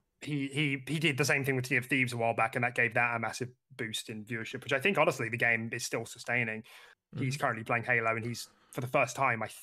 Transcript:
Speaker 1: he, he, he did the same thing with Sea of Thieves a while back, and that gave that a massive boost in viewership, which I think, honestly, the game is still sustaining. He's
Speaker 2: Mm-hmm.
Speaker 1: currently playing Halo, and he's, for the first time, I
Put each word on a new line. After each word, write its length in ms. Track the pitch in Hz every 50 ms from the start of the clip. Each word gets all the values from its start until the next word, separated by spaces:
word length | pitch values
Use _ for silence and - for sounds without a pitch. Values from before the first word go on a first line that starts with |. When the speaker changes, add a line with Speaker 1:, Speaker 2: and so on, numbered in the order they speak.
| _ _ _ _
Speaker 1:
he, 280 | - - 151 143 135 135
he, 440 | 131 143 156 143 139 139 131 -
he 60 | 147 165
did 180 | 147 160 139 123
the 60 | 151
same 200 | 131 151 139 135
thing 100 | 135 135
with 100 | 127 123
Sea 100 | - 139
of 100 | 123 120
Thieves 260 | - 147 135 127 117
a 40 | 120
while 180 | 120 117 117 113
back, 220 | 110 113 113 -
and 80 | 127 123
that 100 | 123 123
gave 200 | - 120 117 107
that 200 | 120 120 120 120
a 20 | 117
massive 300 | 113 110 - - 123 127 - _ _ _ 135
boost 320 | 123 123 110 110 - - -
in 160 | 113 107 107
viewership, 400 | 98 120 113 113 - - 123 -
which 80 | -
I 80 | 143 135
think, 180 | 131 196 202 147
honestly, 300 | 156 165 156 - 120 113
the 80 | 113
game 340 | 120 123 120 117 113 113 117
is 120 | 123 117 -
still 200 | - - 123 113
sustaining. 580 | - - 127 - - 120 123 120 113 110 110 110 - - - - - - _ _ _ -
He's 180 | - 131 131 135
Speaker 2:
Mm-hmm. 40 | 147
Speaker 1:
currently 240 | - 135 117 110 110
playing 200 | - 127 117 113
Halo, 320 | 127 123 117 113 113 113
and 100 | 113 110
he's, 220 | 120 117 - - - _ _ _ _
for 80 | - -
the 80 | 127 123
first 260 | - 147 127 120 -
time, 280 | - 135 131 117 110
I 40 | 110 104 - -